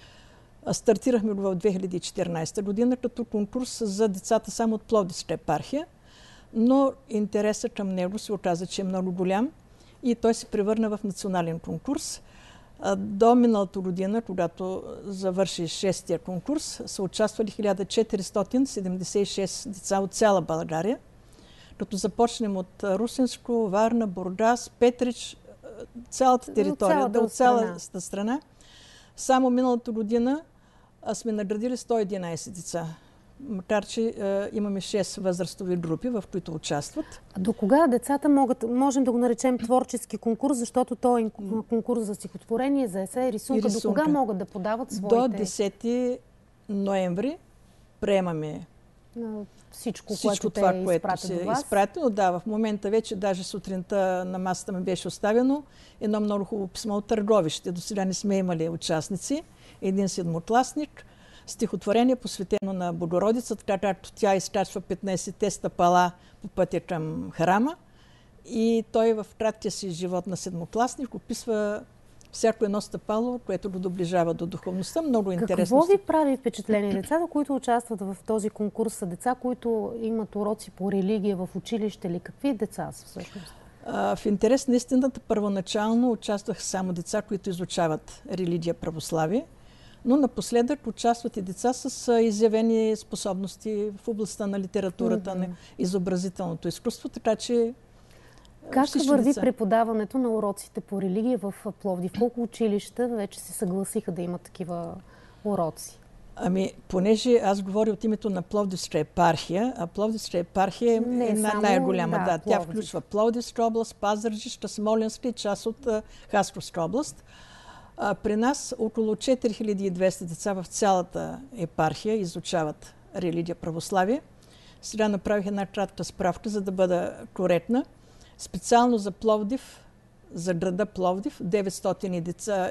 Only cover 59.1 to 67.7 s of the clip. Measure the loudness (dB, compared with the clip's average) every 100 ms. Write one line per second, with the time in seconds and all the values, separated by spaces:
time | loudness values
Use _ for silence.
59.1 | -6 -2 -4 -4 -20 -20 -6 -2 0 0
60.1 | -2 -2 -4 2 2 2 -2 -6 -10 -20
61.1 | -20 -20 -20 -12 -4 -2 -2 2 4 4
62.1 | 2 -2 -6 -2 -2 -2 -4 -4 -2 0
63.1 | 2 2 2 -2 -6 -4 0 0 -2 -8
64.1 | 0 4 4 2 -2 -2 -4 -6 -6 -2
65.1 | -4 -4 -2 -2 -2 -6 4 6 6 4
66.1 | 0 -20 -18 -8 0 0 0 -4 -4 -4
67.1 | -6 -8 0 4 4 2